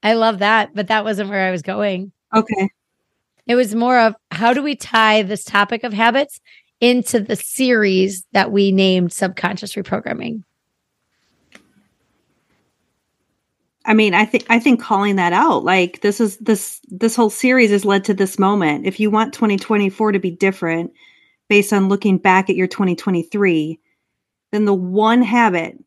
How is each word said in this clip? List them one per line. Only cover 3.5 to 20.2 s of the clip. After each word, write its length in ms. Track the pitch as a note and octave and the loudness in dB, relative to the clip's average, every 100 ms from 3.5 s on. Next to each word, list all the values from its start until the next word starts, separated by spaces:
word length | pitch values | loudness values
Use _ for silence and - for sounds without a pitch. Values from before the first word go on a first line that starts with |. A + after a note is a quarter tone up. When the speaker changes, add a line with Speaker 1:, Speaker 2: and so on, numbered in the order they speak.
| A#3+ | 0
Speaker 1:
was 180 | B3 | 0
more 240 | G#3+ A#3+ B3+ | 0 0 4
of, 160 | A3+ A3+ _ | 2 0 _
how 200 | D#3+ A#3 | -2 0
do 100 | B3 | 0
we 140 | D4 C#4+ | -2 -8
tie 460 | - A#3 A3 G#3+ | -2 2 4 4
this 240 | G3 G#3 - | 0 -6 -2
topic 400 | G3+ G3+ A#3 B3 | 0 0 -2 -6
of 80 | |
habits 480 | G#3 A3+ B3 C#4+ - _ - _ _ | 0 0 2 -2 -8 _ -20 _ _
into 400 | A#3 B3 - A#3+ | 2 2 0 -2
the 160 | G3+ A3 | -2 -6
series 880 | - - C4 A#3+ G#3 F#3+ F#3+ F#3+ - | -6 -4 0 2 2 2 0 -4 -4
that 180 | G3 - | 0 0
we 200 | G3+ G3 | 2 2
named 400 | F#3+ F#3+ F#3 F3 | 2 2 2 0
Subconscious 640 | - F#3+ F#3 A3 G#3 G3 | -2 -6 -4 -6 -6 -10
Reprogramming? 680 | - F#3+ - - - - A3+ - _ _ _ _ _ _ _ _ _ _ - _ _ _ _ _ _ _ _ _ _ _ _ _ _ _ _ _ _ _ _ _ _ | -12 -6 -6 -6 -8 -8 -12 -14 _ _ _ _ _ _ _ _ _ _ -20 _ _ _ _ _ _ _ _ _ _ _ _ _ _ _ _ _ _ _ _ _ _
Speaker 2:
I 120 | - A3 | 0 2
mean, 180 | G#3+ | 4
I 120 | F3 G#3+ | 2 0
think, 200 | B3 - | -2 0
I 120 | A#3 | 0
think 200 | A#3 A#3 | 2 0
calling 360 | - G3+ G3+ G3 | 0 -2 0 0
that 180 | F3 | 0
out, 300 | F3+ D#4 F3 | 2 2 0
like, 380 | - F#3+ F3+ - | 2 0 0 -2
this 200 | G3+ G3+ | -4 0
is, 160 | A3+ - | -2 -2
this, 420 | A3 G#3 - - _ | -2 -2 -2 -16 _
this 260 | F#3 A3+ A3+ | -4 -4 0
whole 160 | A3 | 0
series 400 | G#3 B3+ B3+ A3+ | 0 0 4 4
has 120 | G3+ | 4
led 200 | G3+ G3 | 2 0
to 100 | G3 | 0
this 240 | G3 F#3+ - | -2 -2 0
moment. 480 | G3 G#3 E3 D3 - | 0 2 0 -2 -4
If 140 | F#3+ | -2
you 100 | G#3+ | -2
want 240 | G#3+ A3 | 0 -2
twenty 240 | - A3 G3 | -2 -2 -2
twenty-four 540 | - G#3+ G3 F#3+ G#3+ | -2 0 0 -2 -2
to 80 | G3+ | 0